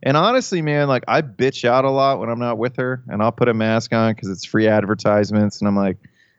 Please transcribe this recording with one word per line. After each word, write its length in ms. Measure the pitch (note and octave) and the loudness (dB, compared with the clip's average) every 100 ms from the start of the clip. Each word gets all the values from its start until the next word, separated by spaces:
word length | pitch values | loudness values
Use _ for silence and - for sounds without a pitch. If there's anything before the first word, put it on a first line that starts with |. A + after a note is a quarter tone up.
and 120 | C3 C#3+ | -2 2
honestly, 440 | F#3+ B3+ - F#3 | 2 0 -2 -4
man, 280 | D3+ D3 C#3+ | -2 0 0
like, 160 | B2+ - | 0 0
I 140 | C3 | -2
bitch 420 | D3+ G2+ B2+ - | -2 -2 -2 0
out 220 | B2 B2+ C3+ | 2 2 2
a 40 | |
lot 280 | C3+ C3+ C3 | 2 2 0
when 80 | A2 | -2
I'm 100 | A#2 | -4
not 180 | A#2+ A2 | -4 -2
with 180 | A#2+ B2+ | -4 -4
her, 260 | B2+ B2+ B2 | -4 -6 -6
and 140 | G2+ | -2
I'll 100 | A2 | -2
put 160 | - A#2+ | 2 0
a 60 | |
mask 400 | A2 A2 A2+ A2+ | 2 0 0 0
on 200 | A#2 A2+ | 0 0
'cause 140 | G#2+ G2 | -2 -6
it's 160 | F#2 | -10
free 240 | - A2 A2 | -4 0 2
advertisements, 920 | G#2+ G2+ G#2+ G#2+ G#2 G2+ G#2 G#2 - | 2 0 -2 2 2 2 0 0 0
and 80 | G2+ | 0
I'm 80 | G2+ | 0
like, 200 | G2 F#2+ - _ _ | 0 -4 -10 _ _